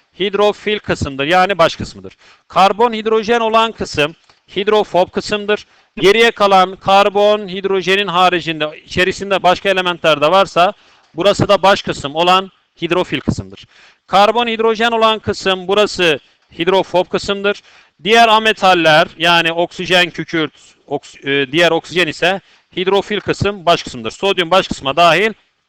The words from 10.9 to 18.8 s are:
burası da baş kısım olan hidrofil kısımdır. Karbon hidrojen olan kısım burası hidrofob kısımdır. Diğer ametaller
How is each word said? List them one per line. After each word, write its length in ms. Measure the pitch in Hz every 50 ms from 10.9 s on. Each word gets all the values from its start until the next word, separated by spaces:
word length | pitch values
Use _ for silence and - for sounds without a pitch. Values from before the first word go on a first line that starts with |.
| _ _ _ _ -
burası 320 | 156 175 202 190 - 196
da 160 | 190 202 175 165
baş 180 | 190 202 -
kısım 340 | - 180 151 - - 139 143
olan 360 | 160 175 180 185 190 190 185 _ _ _ _ _ -
hidrofil 380 | 170 165 185 185 170 - 156 131
kısımdır. 460 | - - - - 98 95 95 - - _ _ _ - _ _ _ _
Karbon 400 | - 185 190 208 214 214 233 240
hidrojen 440 | 233 226 214 226 226 226 202 233 233
olan 280 | 233 220 220 220 220 208
kısım 480 | - 214 185 - - 190 185 185 180
burası 520 | 175 202 208 208 - - - 180 165 147 117 _ _ _ _ _ _ - -
hidrofob 460 | 170 175 190 190 175 - - 180 180
kısımdır. 560 | - - 180 - - 202 202 196 202 202 - - _ _ _ _ _ _ _ 147
Diğer 240 | 196 226 233 233
ametaller 800 | 226 214 220 220 220 208 - 202 185 185 175